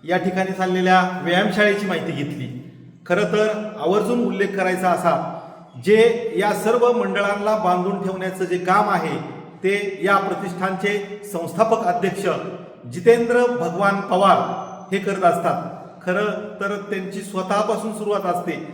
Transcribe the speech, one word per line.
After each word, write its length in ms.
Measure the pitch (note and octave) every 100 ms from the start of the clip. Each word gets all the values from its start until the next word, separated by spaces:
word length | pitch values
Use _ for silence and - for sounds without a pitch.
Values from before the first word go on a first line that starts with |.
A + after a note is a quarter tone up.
या 120 | D3+ F3+
ठिकाणी 360 | F3 F#3 F#3+
चाललेल्या 680 | F#3 F#3 F#3 F3+ F#3 F3+ F3+
व्यायामशाळेची 640 | F3 F3+ G#3 G#3+ G#3 G3+ G3+
माहिती 260 | E3+ -
घेतली. 360 | C#3 C#3+ - B2 - - - - - -
खरं 180 | F3+
तर 480 | G#3 G#3+ G#3+ G#3+ - -
आवर्जून 460 | - G#3 A3 A#3+ G3
उल्लेख 220 | F#3+ G3
करायचा 420 | F#3+ F#3 F3+ F#3
असा, 480 | E3+ F3 D#3 - - - - - B2+
जे 480 | E3+ G#3+ A#3 A3+ F3 E3+
या 160 | G#3
सर्व 400 | F#3 G#3+ A#3+ A#3+
मंडळांना 640 | A3+ G3 F#3+ G3+ G3+ G#3 G#3+
बांधून 460 | F#3 F3+ F#3 G3
ठेवण्याचं 420 | G3 F#3+ F#3 F#3
जे 140 | F3+ F3+
काम 320 | F3+ G3 G#3
आहे, 280 | F#3 D#3+ C#3 D3 - - -
ते 360 | F#3 G3+ G3 -
या 120 | F3 G3
प्रतिष्ठानचे 1040 | G3 F3 - F3 F#3+ F#3 G3+ G3+ - G#3 -
संस्थापक 460 | F3 E3 - A3 A3
अध्यक्ष 480 | A3 - F#3+ - - D3 - - - - B2
जितेंद्र 560 | C#3+ F3 A#3 A#3 A#3+ A#3+
भगवान 540 | B3 E3+ F3 G3+ G3
पवार 380 | - F#3+ G3 E3+ - - - - -
हे 40 | F#3+
करत 260 | G3+ F#3+
असतात. 580 | F3+ F3 E3+ - - - - - -
खरं 180 | F#3 G#3+ G#3 - -
तर 160 | G3 G3+ G3+
त्यांची 300 | G3 F#3 G3
स्वतःपासून 720 | - F#3 F#3 G3+ A3 - A3
सुरुवात 280 | G#3+ G#3 G3+
असते. 320 | F#3 F3 E3+ D3+ D#3